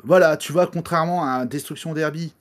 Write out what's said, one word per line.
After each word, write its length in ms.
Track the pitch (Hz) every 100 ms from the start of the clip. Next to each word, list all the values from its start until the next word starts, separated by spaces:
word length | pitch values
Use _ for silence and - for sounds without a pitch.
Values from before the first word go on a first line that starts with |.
voilà, 340 | 123 185 165 151
tu 160 | -
vois, 120 | 156 175
contrairement 580 | 170 - 170 165 175 143
à 200 | 127 123
Destruction 480 | 143 - 151 165
Derby 400 | 156 151 156 165 -